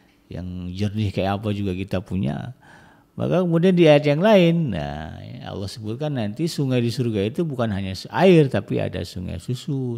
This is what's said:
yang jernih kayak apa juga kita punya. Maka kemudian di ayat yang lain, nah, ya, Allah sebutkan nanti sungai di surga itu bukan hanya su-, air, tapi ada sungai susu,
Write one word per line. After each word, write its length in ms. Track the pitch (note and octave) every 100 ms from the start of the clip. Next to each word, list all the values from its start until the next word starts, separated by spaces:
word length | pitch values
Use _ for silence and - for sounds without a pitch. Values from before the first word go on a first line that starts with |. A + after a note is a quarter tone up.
| _ _ _
yang 440 | - F2+ F2+ F2+
jernih 400 | F2+ G2+ G#2 G#2
kayak 280 | G2 F#2+ G2+
apa 80 | G#2+
juga 200 | G2+ G2 F#2
kita 240 | F#2+ F#2
punya. 560 | - F#2 C2+ - B2 - - - - _ _ -
Maka 320 | B2 E3 F3+
kemudian 240 | E3 F#3
di 160 | F3 D#3+
ayat 240 | D3 D3
yang 80 | D3
lain, 560 | G#3+ G3+ E3+ E3+ D3 E2+
nah, 400 | C#2+ D2 D#2+ F#2
ya, 320 | G2+ B2+ G2 F#2+
Allah 160 | F#2+
sebutkan 480 | A#2 G#2+ B2+ D3+ C3+
nanti 320 | G#2 G#2+ E3
sungai 320 | - C3+ B2
di 80 | A#2
surga 400 | A2+ A#2+ G#2+ G#2
itu 160 | D3 E3
bukan 240 | B2 A2+
hanya 240 | G2 F#2+ F#2+
su-, 160 | -
air, 400 | A2 F#3+ E3 C3+
tapi 320 | G#2 - B2
ada 240 | G2+ F#2 F2+
sungai 320 | F#2 F2 F2
susu, 560 | - B2 - C3+ B2